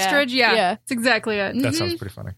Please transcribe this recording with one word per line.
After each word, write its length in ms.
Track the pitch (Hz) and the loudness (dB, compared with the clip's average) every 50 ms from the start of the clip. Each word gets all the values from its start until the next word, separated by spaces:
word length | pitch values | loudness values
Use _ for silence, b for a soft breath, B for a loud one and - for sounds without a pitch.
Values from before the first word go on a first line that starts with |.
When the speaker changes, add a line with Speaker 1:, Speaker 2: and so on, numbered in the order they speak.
| 190 | 2
Speaker 1:
ostrich. 260 | 190 285 285 285 240 247 | 2 2 2 2 2 2
Yeah. 200 | 262 240 220 190 | 2 4 4 4
Speaker 2:
Yeah. 160 | 190 185 175 220 | 4 2 0 0
Speaker 1:
That's 160 | - - - | -4 -6 -6
exactly 460 | 269 226 226 247 226 214 - 226 208 | -4 0 0 2 2 0 0 -2 -2
it. 180 | 202 196 196 - 240 | -2 -2 -2 -2 -2
Speaker 3:
That 120 | 277 - - | -2 0 0
sounds 180 | 330 - 349 339 | -2 -2 -2 -4
Speaker 2:
Mm-hmm. 40 | |
Speaker 3:
pretty 160 | - 98 92 - | -6 -8 -12 -12
funny. 180 | 107 101 98 - | -12 -12 -14 -14